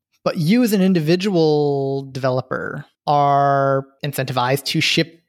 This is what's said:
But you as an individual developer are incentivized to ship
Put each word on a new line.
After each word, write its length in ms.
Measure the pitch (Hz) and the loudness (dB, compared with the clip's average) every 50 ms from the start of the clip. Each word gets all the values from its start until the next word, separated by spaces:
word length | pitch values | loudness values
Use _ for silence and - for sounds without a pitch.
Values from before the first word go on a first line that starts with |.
| _ _ _ _ - | _ _ _ _ -6
But 140 | 175 175 185 | -6 -4 -2
you 240 | 156 156 208 247 254 | 0 2 2 2 2
as 100 | 220 202 | 2 2
an 80 | 202 | 2
individual 1300 | 185 190 190 175 151 151 170 180 185 214 190 170 160 156 151 147 147 143 143 139 139 135 135 139 139 135 | 2 2 2 2 2 2 0 0 0 0 0 2 2 2 2 2 2 0 0 -2 -2 -4 -4 -6 -8 -8
developer 760 | 135 135 127 131 127 127 - - 135 - - - - 147 143 - _ _ _ - | -8 -4 -2 -2 -2 -2 -4 -4 -6 -6 -6 -8 -8 -10 -12 -16 _ _ _ 0
are 800 | 147 147 143 143 143 139 143 139 139 139 139 135 135 135 135 - _ _ - | 0 2 2 4 4 4 4 2 2 2 2 2 0 0 -2 -6 _ _ -10
incentivized 640 | 147 139 - 135 127 127 127 123 123 135 139 - | -6 -6 -4 -6 -4 -2 -2 0 0 0 -2 -2
to 160 | - - 165 | -2 -2 -2
ship 400 | 147 - - - 160 - - _ _ | 0 0 0 0 -2 -2 -6 _ _